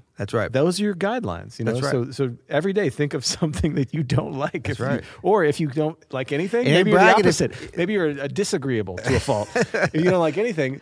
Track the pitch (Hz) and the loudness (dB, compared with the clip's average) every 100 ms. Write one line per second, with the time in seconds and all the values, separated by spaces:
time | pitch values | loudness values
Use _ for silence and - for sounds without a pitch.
0 | - - 101 117 92 127 165 180 208 175 | -14 -10 -4 -2 0 2 2 2 -2 -2
1 | 196 254 101 85 107 - 113 123 139 131 | -2 -2 -4 -8 -10 -6 -2 0 0 0
2 | 131 127 131 120 - 143 196 196 160 - | -2 -4 -4 -6 -4 -2 0 0 0 -2
3 | 143 143 - - 156 - 160 143 131 151 | -4 -2 -4 -2 -2 0 0 0 -2 -4
4 | 127 - - 135 147 160 151 139 131 139 | -2 -2 -2 -4 -6 -6 -6 -4 -2 -2
5 | - - 180 208 151 143 151 143 151 165 | -6 -4 2 4 4 2 -2 -2 -2 -4
6 | _ 131 131 143 185 233 247 165 190 175 | _ -8 -4 -4 -2 0 4 4 6 6
7 | 214 233 180 151 143 - - - 180 208 | 8 6 4 2 0 -4 -8 -4 -2 0
8 | 156 139 139 131 202 180 135 117 92 90 | 0 -2 -4 -4 -2 -2 0 -2 -2 -6
9 | 123 127 - 107 104 247 - 180 160 156 | 0 0 2 0 0 0 0 0 0 2
10 | 180 185 160 147 240 160 131 139 | 2 4 2 0 -2 -2 -4 -4